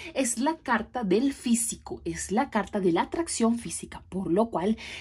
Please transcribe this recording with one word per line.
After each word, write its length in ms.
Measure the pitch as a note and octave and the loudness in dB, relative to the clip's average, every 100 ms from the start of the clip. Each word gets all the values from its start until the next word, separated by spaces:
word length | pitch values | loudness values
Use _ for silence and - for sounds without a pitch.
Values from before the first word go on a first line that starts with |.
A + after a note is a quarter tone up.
| - | -8
es 240 | C#4+ A#3+ - | -2 -2 0
la 200 | C#4+ D#4+ | 0 -2
carta 460 | - A3+ A3 B3+ | 0 0 -2 -4
del 300 | G3+ F#3+ C#4 | 2 4 2
físico, 680 | C#4 B3 A#3 - - - - F3 | 0 2 2 0 -6 -10 -10 -6
es 260 | E3 - | -6 -2
la 200 | G#3 C#4 | 0 2
carta 280 | G#3+ G3 G#3 | 0 -2 0
de 120 | F#3 | 2
la 100 | E3+ | 4
atracción 560 | - E4+ E4 - A3+ A#3 | 2 -2 -4 2 2 2
física, 460 | F3 - - - - | -2 -10 -10 -14 -8
por 220 | F#3 F#3 | -4 2
lo 200 | F3+ A#3 | 4 4
cual 260 | E3 F#3+ A3+ - - | 2 0 0 -4 -12